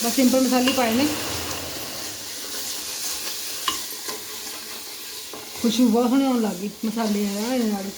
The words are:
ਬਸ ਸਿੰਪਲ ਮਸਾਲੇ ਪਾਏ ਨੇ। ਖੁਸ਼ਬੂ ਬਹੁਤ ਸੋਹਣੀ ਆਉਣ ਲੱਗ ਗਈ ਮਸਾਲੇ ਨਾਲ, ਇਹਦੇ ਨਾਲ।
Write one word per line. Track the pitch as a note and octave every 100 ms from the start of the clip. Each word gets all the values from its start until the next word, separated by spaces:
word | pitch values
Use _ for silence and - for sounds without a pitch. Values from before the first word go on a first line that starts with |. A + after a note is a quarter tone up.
ਬਸ | A3+ C4+
ਸਿੰਪਲ | B3 C4
ਮਸਾਲੇ | B3+ B3+ B3+
ਪਾਏ | C4 A#3
ਨੇ। | A#3 D4+ D4+ - - - - - - - - - - - - - - - - - - - - - - - - - - - - - - - - - - - - - - - - - - - -
ਖੁਸ਼ਬੂ | A#3 A3+ B3
ਬਹੁਤ | A3 A#3+
ਸੋਹਣੀ | C4+
ਆਉਣ | C4+ B3
ਲੱਗ | G#3 F3+
ਗਈ | G3+ -
ਮਸਾਲੇ | A3 A3+ A3 G#3 G3+
ਨਾਲ, | G3+ A3+
ਇਹਦੇ | C4 A3
ਨਾਲ। | G3+ F#3+